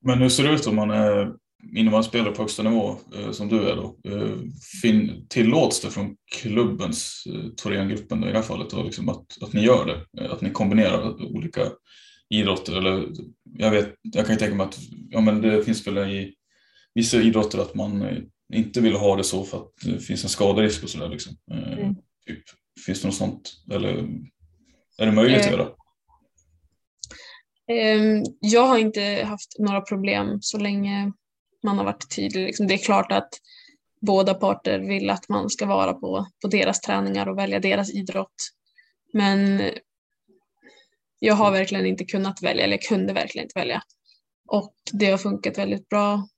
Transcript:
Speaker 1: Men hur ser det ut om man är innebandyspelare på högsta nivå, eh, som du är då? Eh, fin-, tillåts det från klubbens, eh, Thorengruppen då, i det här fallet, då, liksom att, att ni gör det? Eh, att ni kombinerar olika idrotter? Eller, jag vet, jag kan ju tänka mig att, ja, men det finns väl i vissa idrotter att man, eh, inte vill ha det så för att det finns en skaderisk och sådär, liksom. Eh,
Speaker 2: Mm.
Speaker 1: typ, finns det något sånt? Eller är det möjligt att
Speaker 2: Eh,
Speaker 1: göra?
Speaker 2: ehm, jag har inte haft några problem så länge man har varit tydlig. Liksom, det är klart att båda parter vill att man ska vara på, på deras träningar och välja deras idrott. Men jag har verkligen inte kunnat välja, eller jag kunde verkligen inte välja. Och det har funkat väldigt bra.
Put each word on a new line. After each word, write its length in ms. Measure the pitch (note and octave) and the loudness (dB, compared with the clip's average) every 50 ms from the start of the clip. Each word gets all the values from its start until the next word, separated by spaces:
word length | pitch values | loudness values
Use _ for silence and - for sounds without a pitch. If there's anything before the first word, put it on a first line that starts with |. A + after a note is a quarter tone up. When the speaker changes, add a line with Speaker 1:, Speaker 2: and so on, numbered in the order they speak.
Speaker 1:
Men 160 | _ B2+ B2 B2 | _ 2 2 4
hur 120 | B2+ C3 | 4 4
ser 140 | B2 - C3+ | 4 4 4
det 100 | D3 D3+ | 4 2
ut 140 | C#3+ - A#2 | 2 2 0
om 80 | G#2+ | 0
man 160 | G#2+ G#2+ G#2+ | 0 0 2
är 420 | G#2+ G#2+ G#2+ G#2+ G#2 G2+ G2+ A2 - - _ _ _ _ - - - | 2 2 4 4 4 2 0 -2 -4 -12 _ _ _ _ -20 -10 0
innebandyspelare 580 | G2+ A2+ A2 G#2+ A2 A2+ A2+ - A#2 A2+ G#2 G#2 | 2 4 6 6 4 2 2 0 0 0 0 -2
på 80 | - | -4
högsta 220 | G#2+ G#2+ - - G#2+ | -6 -6 -4 -2 0
nivå, 340 | A2 A#2 A2+ G#2 G#2 G#2 - - - - | 2 2 2 2 0 -4 -8 -12 -14 -12
eh, 160 | G2 G2+ G#2+ | -10 -8 -8
som 160 | G#2+ - G#2+ G#2 | -8 -6 -2 0
du 220 | A2+ A2 G2 G2 | 2 2 2 2
är 60 | - | -2
då? 240 | - F2 - - _ _ | -2 -4 -10 -12 _ _
Eh, 340 | - G2+ G2+ G#2 G#2+ G#2 - - - - - - - - - | -8 -6 -4 -4 -4 -6 -6 -10 -12 -14 -16 -18 -18 -16 0
fin-, 440 | - A#2 G#2+ G#2+ G#2 - - - - - | 2 4 6 6 4 2 -4 -8 -14 -6
tillåts 520 | - C3 A2+ G#2+ B2+ D#3+ D3 A2 - - | 0 2 2 4 6 4 4 2 2 -2
det 100 | - G2+ | -6 -6
från 240 | - - G2+ G2+ - _ _ _ | -6 -6 -6 -6 -8 _ _ _
klubbens, 920 | - - - A2+ G#2 A2+ A#2+ G#2 - - - F2 D#2 - - - - - - - | -14 -10 -8 -2 0 2 2 0 0 -2 -4 -6 -6 -6 -8 -10 -12 -14 -12 -12
eh, 220 | - - - - | -10 -10 -10 -10
Thorengruppen 720 | - - - G#2 G2 G2 G2 G2 A2 G#2+ - - - - | -12 -10 -6 -4 -4 -2 -2 -2 -4 -6 -6 -6 -6 -4
då, 60 | - F#2+ | -4 -2
i 40 | |
det 60 | G2+ A2 | -2 -2
här 60 | A2+ | -2
fallet, 260 | - - - - - | -2 -6 -8 -8 -8
då, 140 | - - - | -6 -6 -6
liksom 260 | - - - - - | -6 -6 -6 -4 -6
att, 340 | - - - _ - - - | -6 -6 -10 _ -16 -14 -12
att 100 | - - | -4 0
ni 80 | G#2+ | 2
gör 240 | G#2+ A#2+ B2+ D2+ C#2 | 6 6 6 6 4
det? 380 | - - - - _ _ - - | -2 -6 -6 -10 _ _ -10 -8
Eh, 80 | - | -8
att 100 | - - | -6 -4
ni 80 | - G2 | -6 -4
kombinerar 760 | - - G#2+ G2 G2+ A2 G#2+ F#2 - - - - - - - - - | -2 0 0 4 4 4 4 4 2 0 -2 -2 -6 -6 -10 -8 -8
olika 260 | - - E3+ - - - - - _ _ _ - - - - - _ _ _ | -8 -8 -6 -4 -4 -4 -4 -4 _ _ _ -20 -20 -20 -20 -20 _ _ _
idrotter? 480 | - G#2+ G#2 G2 F#2+ - - - E2 F#2+ | 0 0 2 2 0 -2 -2 -4 -4 -2
Eller, 300 | F#2 F#2+ F#2+ F#2+ E2+ - - - - - - _ _ | 0 0 0 0 -2 -6 -10 -14 -16 -18 -20 _ _
jag 280 | - - - G2+ A2 | -20 -8 -2 0 2
vet, 240 | G#2+ G#2+ G2+ G2+ - _ | 4 2 2 0 -4 _
jag 240 | _ A2 - - A2 | _ -6 -2 -2 0
kan 100 | A2 A2+ | 2 2
ju 40 | A2 | 2
tänka 160 | A2 G2+ G2 | 2 0 0
mig 100 | G2+ F#2+ | -2 -2
att, 140 | F#2+ - - - - - - - - | -4 -6 -12 -18 -18 -18 -20 -18 -8
ja, 120 | - A2+ | 0 2
men 200 | A2 A2 G#2 G#2+ | 4 4 4 4
det 220 | G2+ A2 G#2+ G#2+ - | 2 4 4 4 2
finns 240 | - A2+ - - G2+ | 2 -2 -2 -2 -4
väl 100 | G2 G2 | -4 -2
i 380 | G2 G2 G2 G2 G2 G2 - _ _ _ _ _ _ _ _ _ _ _ _ | -2 -2 -4 -6 -6 -8 -10 _ _ _ _ _ _ _ _ _ _ _ _
vissa 240 | A#2 A2+ - - A#2 | 0 0 2 4 6
idrotter 420 | A#2 A2+ A2 A2 G#2 - - G#2 | 6 6 6 4 2 2 0 -2
att 160 | - - - | -4 -4 -4
man, 260 | G#2+ G2+ G#2 G2+ G2+ | -6 -4 -2 -2 -2
eh, 160 | G2+ G2+ - - E2+ - _ _ _ _ - | -2 -2 -4 -6 -8 -12 _ _ _ _ 0
inte 280 | A2 A2+ G#2+ - B2 | 0 0 0 2 2
vill 140 | A#2 A2 G2+ | 4 4 4
ha 200 | G2+ G2+ G2+ G2 | 4 4 4 4
det 80 | G2 F#2+ | 4 2
så 200 | - - F#2 G2 | 0 -2 -4 -4
för 140 | - - F#2 | -4 -8 -10
att 140 | - - _ _ - | -12 -12 _ _ -6
det 160 | - F#2 - | -4 -4 -4
finns 240 | - - G#2 G2 - | -4 -6 -6 -6 -4
en 60 | F#2 | -6
skaderisk 540 | - - G#2 G2 G2 G#2 G#2+ G#2+ - - - | -2 2 4 4 6 6 4 4 2 -2 -6
och 60 | - | -10
sådär, 200 | - E2 - - | -10 -8 -8 -8
liksom. 280 | - - - - - - _ - | -8 -10 -12 -14 -14 -20 _ -10
Eh, 220 | - - - - - | -8 -8 -6 -6 -6
Speaker 2:
Mm. 220 | - G3+ G3 G3+ F#3 _ _ _ _ _ - | -4 -2 -2 -4 -4 _ _ _ _ _ -16
Speaker 1:
typ, 160 | - - _ - - _ _ _ _ - - | -16 -16 _ -20 -20 _ _ _ _ -14 -8
finns 160 | - F#2+ - | -6 -6 -4
det 60 | - G2+ | -4 -4
något 80 | - | -2
sånt? 380 | - G2+ G2 - - _ - - _ _ - | -2 -4 -4 -4 -8 _ -18 -20 _ _ -6
Eller 180 | - G2 G2 G1+ - - - - - - - - _ _ _ _ _ _ _ _ _ _ _ _ _ - | -6 -4 -2 -2 -2 -2 -4 -6 -8 -10 -12 -16 _ _ _ _ _ _ _ _ _ _ _ _ _ 0
är 80 | A2 | 2
det 60 | A2 | 4
möjligt 280 | G#2+ G#2+ A2+ B2+ C3+ - | 6 6 6 6 6 6
att 60 | G#2 | 6
Speaker 2:
Eh, 60 | G2+ | 4
Speaker 1:
göra? 180 | - - - - - _ _ _ _ _ _ _ _ _ _ _ _ _ _ _ _ _ _ _ _ _ _ _ _ _ - - - - - - - - _ _ _ _ _ - | 2 0 -2 -4 -6 _ _ _ _ _ _ _ _ _ _ _ _ _ _ _ _ _ _ _ _ _ _ _ _ _ -18 -18 -18 -20 -20 -20 -20 -20 _ _ _ _ _ -4
Speaker 2:
ehm, 560 | A#3 A#3 A3+ A3 G#3+ G#3+ G#3+ G#3+ G#3+ G#3+ G#3 - - _ | -2 0 2 4 4 4 6 4 4 2 0 -2 -6 _
jag 280 | - G#3 A3 A#3 B3 C4 | 0 4 6 6 8 8
har 100 | C4 A3+ | 6 6
inte 460 | A3 A3 G#3+ G#3 G3+ G3+ G#3 - - | 4 2 0 -2 -2 -2 -2 -2 -4
haft 340 | G#3 G#3 G#3 - - - - | -6 -6 -10 -12 -18 -6 -2
några 220 | G#3+ G3+ G3 G3 | -2 0 0 -2
problem 560 | G3 - G#3 G3 G3 G3 G3+ - - G3+ G#3 G#3 | -2 -4 -4 -2 0 0 0 0 0 -2 -4 -4
så 160 | - - - G#3+ | -6 -6 -6 -4
länge 560 | G#3 G3+ G3+ G3+ G3+ G3+ G3+ G3+ G3+ G3+ G3+ _ _ _ _ _ _ _ _ _ - | -2 -2 -2 -2 -2 -2 -2 -2 -2 -4 -6 _ _ _ _ _ _ _ _ _ -2
man 140 | G#3+ G3+ G3 | -2 0 0
har 80 | G3 | 0
varit 300 | G3 G#3 - - _ - | -2 -4 -6 -10 _ -8
tydlig. 300 | - G3 G3 - F#3 F#3+ | -6 -6 -4 -4 -4 -4
Liksom, 220 | G3 - - G#3 F#3+ | -4 -2 -2 0 0
det 60 | F#3+ | 0
är 120 | G3 - | 0 2
klart 260 | - G3+ G3 G3 - | 2 2 2 2 2
att 180 | G3 G3 G3 - - - _ _ - - - - _ _ _ _ _ _ | 0 -2 -2 -2 -16 -20 _ _ -20 -20 -20 -20 _ _ _ _ _ _
båda 320 | - G#3 G3 F#3+ G3 G3 F#3+ | 0 2 4 4 4 4 2
parter 460 | F#3+ - G3 G3 F#3+ _ F#3+ G3 G3 | 2 0 0 0 0 _ -2 -2 -2
vill 300 | F#3+ G3 G3+ G3 G3 G3 | -2 -2 -4 -2 0 -2
att 200 | G3 F#3+ - _ | -2 -2 -2 _
man 200 | G3+ G#3 F#3+ G#3 | -4 -2 -2 -4
ska 160 | G#3 - G#3 | -4 -4 -2
vara 280 | G3 G3 G2 F#2+ F#2+ F#2 | 0 2 2 2 0 0
på, 340 | - - F#3 F#3 G2 - - _ _ | -4 -4 -4 -4 -4 -4 -6 _ _
på 60 | - G3 | -4 0
deras 340 | F#3+ G3+ F#3+ F#3+ G3 - | 2 2 2 2 0 -2
träningar 460 | - - G3+ G3 G3 G3 G3 G3+ G3+ G3 | -2 -2 -2 0 0 0 -2 -2 -2 -4
och 100 | F#3+ F#3+ | -2 -4
välja 220 | G3 G3 G3 G3+ | -4 -2 -2 -2
deras 340 | F#3+ G3 F#3+ G3+ G3+ F#3+ - | 0 0 0 0 -2 -4 -4
idrott. 420 | G3+ F#3+ F#3 - F#3+ G3 - _ - - - _ _ _ _ _ _ _ _ _ _ _ _ _ | -8 -8 -6 -6 -6 -6 -6 _ -12 -14 -14 _ _ _ _ _ _ _ _ _ _ _ _ _
Men 480 | G#3+ G3+ G3 G3 G3 G3 G3 G3 G3 G3 - - - _ _ _ _ _ _ _ _ _ _ _ _ _ _ _ _ _ - _ _ _ _ _ _ _ _ _ _ | 2 2 4 4 4 2 2 2 2 0 -2 -4 -6 _ _ _ _ _ _ _ _ _ _ _ _ _ _ _ _ _ -20 _ _ _ _ _ _ _ _ _ _
jag 160 | - A3 G#3+ | 2 2 4
har 160 | G3+ G#3+ G#3 | 6 6 4
verkligen 340 | G3 F#3+ F#3+ F#3+ G3 F#3+ F#3+ | 4 4 0 0 -2 -2 0
inte 200 | F#3 F#3 F#3 F3+ | -2 -2 -4 -6
kunnat 380 | - - G3 F#3+ G3 F#3+ - F#3 | -4 -4 -2 -2 -2 -4 -4 -4
välja, 200 | F3 - - - | -2 0 0 0
eller 100 | G3+ G3+ | 0 0
jag 100 | G3 - | -2 -2
kunde 300 | - A3+ F#3+ F#3 G3 G3 | 0 0 0 0 0 -2
verkligen 320 | G3+ - F#3+ - - - | -4 -4 -4 -6 -10 -12
inte 140 | - - F#3+ | -8 -6 -6
välja. 240 | F3 B2 - G3+ - _ _ _ _ _ _ _ _ _ _ _ _ - | -4 -4 -4 -6 -8 _ _ _ _ _ _ _ _ _ _ _ _ -2
Och 280 | - G#3 F#3+ - _ _ _ - | -2 -2 -2 -4 _ _ _ -8
det 200 | - G3+ G#3+ G3 | -2 0 2 2
har 60 | F#3+ G3 | 2 2
funkat 400 | F#3+ G#3 G3+ G3+ - G3 F3 - | 0 -4 -4 -2 -4 -6 -4 -4
väldigt 320 | G3 G3 G3+ G3 - _ | -4 -4 -4 -6 -6 _
bra. 380 | - G#3 G#3 G3+ G#3 G#3 G3 G3+ _ | 0 0 2 2 0 -2 -4 -8 _